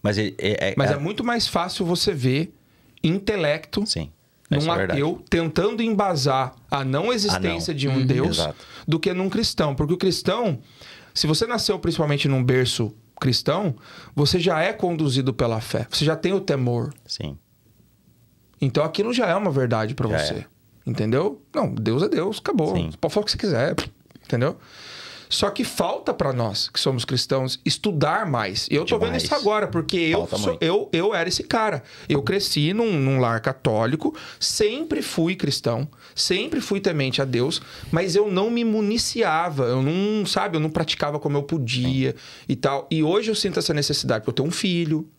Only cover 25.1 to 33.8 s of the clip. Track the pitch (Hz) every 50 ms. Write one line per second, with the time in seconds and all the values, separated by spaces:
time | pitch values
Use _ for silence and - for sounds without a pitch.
25.1 | - - - - - - - 302 294 - 240 - - - 185 180 254 - - -
26.1 | - - 165 139 131 123 117 107 101 - - - - - - 135 131 120 - -
27.1 | 127 123 - - 143 135 131 127 - - _ - - - - 214 180 147 147 147
28.1 | 170 208 220 175 131 117 107 95 98 - - - - 143 175 180 226 214 220 233
29.1 | 262 254 - - 294 285 262 208 214 214 202 160 110 170 156 - - 175 165 156
30.1 | 165 202 - - - 202 - - - - - 160 190 208 127 - - 165 175 208
31.1 | 214 175 165 180 170 - - - - 226 220 214 170 131 - - - - - -
32.1 | 143 139 143 - 180 196 190 - - 151 147 160 190 220 233 226 190 147 135 135
33.1 | 135 131 127 117 117 113 110 131 131 - - 127 110 107